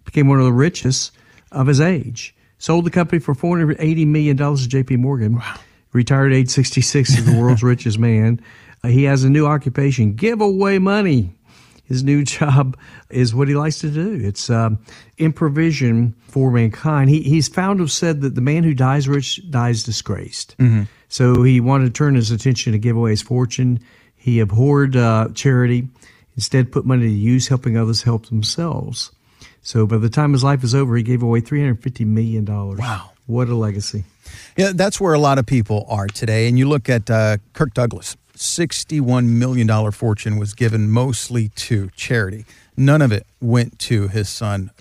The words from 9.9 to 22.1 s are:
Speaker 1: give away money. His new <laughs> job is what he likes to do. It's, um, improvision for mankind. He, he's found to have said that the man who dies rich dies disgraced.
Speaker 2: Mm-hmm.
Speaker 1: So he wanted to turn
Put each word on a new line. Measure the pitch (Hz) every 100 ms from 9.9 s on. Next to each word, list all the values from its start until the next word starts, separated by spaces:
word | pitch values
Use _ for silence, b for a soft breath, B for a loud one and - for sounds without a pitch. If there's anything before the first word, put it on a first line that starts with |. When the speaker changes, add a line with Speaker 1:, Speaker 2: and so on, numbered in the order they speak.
| 123 107
Speaker 1:
give | 107 220 226
away | 208 190 196 190
money. | 190 208 196 131 90 - b b b b
His | - 127
new | 135 143
<laughs> | 139 -
job | 147 135 135 - B B B
is | 127 123
what | 117 139
he |
likes | 143 156 151
to | 156
do. | 151 190 185
It's, | 101 98 -
um, | 117 113 110 B B B -
improvision | 160 151 160 143 165 139 123 113 120 - -
for | 135 131
mankind. | 120 113 - 156 151 135
He, | 151
he's | 135 160 135
found | - 190 202
to |
have | 156
said | - 170 147
that | 135
the | 127
man | 127 156
who | 165
dies | 131 131 143 135
rich | 143 135 - 185
dies | 131 120 110
disgraced. | 110 104 - 95 - - - -
Speaker 2:
Mm-hmm. | 127 110 104 B B
Speaker 1:
So | - 123 123
he | 127 127
wanted | 120 139 127
to |
turn | - 147